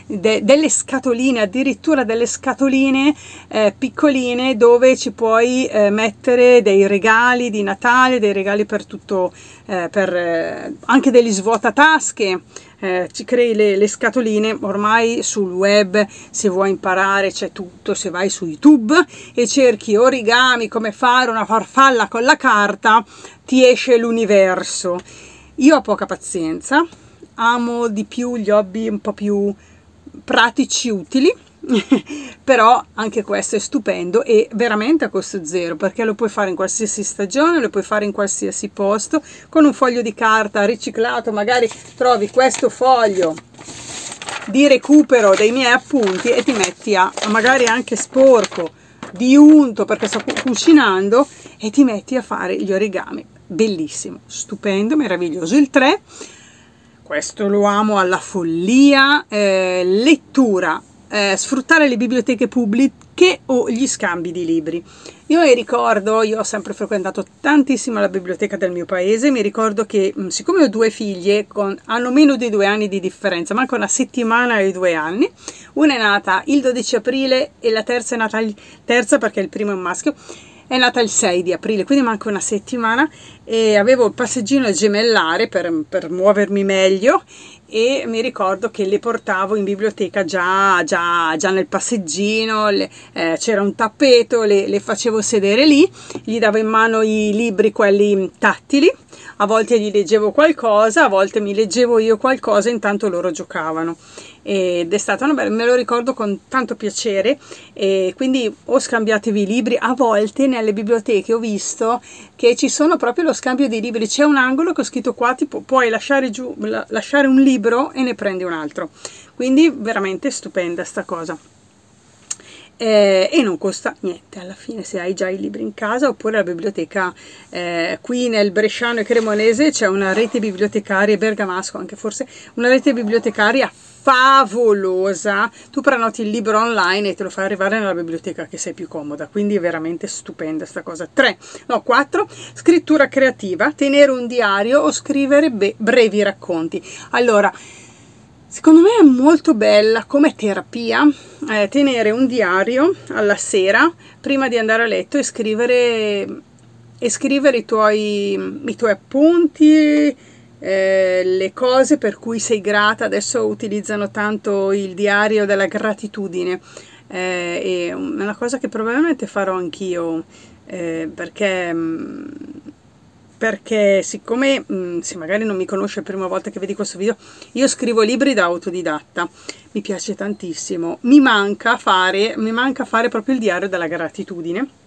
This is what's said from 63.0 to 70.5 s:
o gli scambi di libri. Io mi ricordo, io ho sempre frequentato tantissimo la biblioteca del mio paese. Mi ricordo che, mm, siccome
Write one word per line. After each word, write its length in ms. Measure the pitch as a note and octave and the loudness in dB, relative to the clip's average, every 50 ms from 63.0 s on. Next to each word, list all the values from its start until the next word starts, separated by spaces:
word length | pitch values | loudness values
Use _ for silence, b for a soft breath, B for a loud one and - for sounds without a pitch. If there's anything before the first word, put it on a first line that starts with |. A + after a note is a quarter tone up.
| - _ _ - F4+ F#4 - - _ | -20 _ _ 2 2 2 2 0 _
o 220 | - C4 B3 - - | -2 -2 0 0 -2
gli 160 | A#3 A3+ C4+ | -2 -2 -2
scambi 460 | C4 - - A3 F3+ F3 F3 D#3+ F3 | -4 -4 -4 -4 -4 -4 -4 -6 -8
di 140 | E3 F3+ F3 | -6 -6 -4
libri. 380 | D#3+ E3 E3 D3+ E3 E3 E3+ - B B B B B B B B | -2 -2 -2 -2 -4 -6 -8 -10 B B B B B B B B
Io 140 | B D4+ E4+ | B 2 4
mi 120 | E4+ C#4+ B3 | 6 6 4
ricordo, 720 | A#3+ G#3+ - A#3+ A#3+ A#3 A#3 A3 G#3 F#3+ G#3+ A3 A3 A3 | 4 2 0 -2 0 2 0 0 0 0 0 0 0 0
io 160 | G#3 A3 A3 | 0 -2 -2
ho 40 | G3+ | -4
sempre 300 | - - G#3+ E3+ G#3 G3+ | -4 -6 -8 -8 -8 -8
frequentato 520 | - G#3 - G#3 G3 F#3 F#3+ F#3+ G3+ - - _ _ | -8 -6 -4 -4 -4 -4 -6 -6 -8 -10 -10 _ _
tantissimo 580 | - C#4+ D4+ D4 C4 C4+ C4 G#3+ - B3+ A3+ G#3 | 0 2 4 4 4 2 0 -4 -4 -4 -2 -2
la 80 | G3+ | -2
biblioteca 480 | F#3+ F#3 F#3+ F3 F3+ F3 - G#3 G3 G3+ | -2 -2 -4 -6 -6 -6 -6 -6 -6 -4
del 160 | F3+ G3 F3+ | -2 -4 -4
mio 140 | F3 F3 E3+ | -4 -4 -6
paese. 440 | - F#3+ F3+ F3+ G3+ A3 A3+ B3+ D4 | -4 -4 -2 0 0 0 2 2 2
Mi 120 | C4+ A#3 | 2 0
ricordo 440 | G3+ G#3 - A3+ A3 A3 G#3 A3+ G#3+ | -2 -2 -2 -2 -2 0 0 -2 -4
che, 280 | - - G3+ F#3+ G3 - | -2 -2 0 0 -2 -2
mm, 100 | G3+ F#3+ | -6 -8
siccome 360 | F3+ - - - - | -8 -8 -6 -2 0